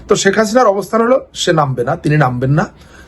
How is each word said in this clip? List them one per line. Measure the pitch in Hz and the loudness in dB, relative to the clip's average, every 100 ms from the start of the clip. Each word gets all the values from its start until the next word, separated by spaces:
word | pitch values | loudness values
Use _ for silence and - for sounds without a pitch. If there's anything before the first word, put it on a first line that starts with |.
| - | -2
তো | 202 | 0
শেখ | 196 196 | 2 0
হাসিনার | 214 240 226 | 2 2 2
অবস্থান | 196 - 220 | 0 -2 0
হলো | 233 262 - | 0 0 -4
সে | - - | -6 -2
নামবে | 160 139 127 | 0 0 -2
না, | - 170 | -4 -4
তিনি | 160 151 | 0 0
নামবেন | 127 123 131 | 0 -2 -2
না। | 151 208 - - - | 0 -2 -8 -20 -20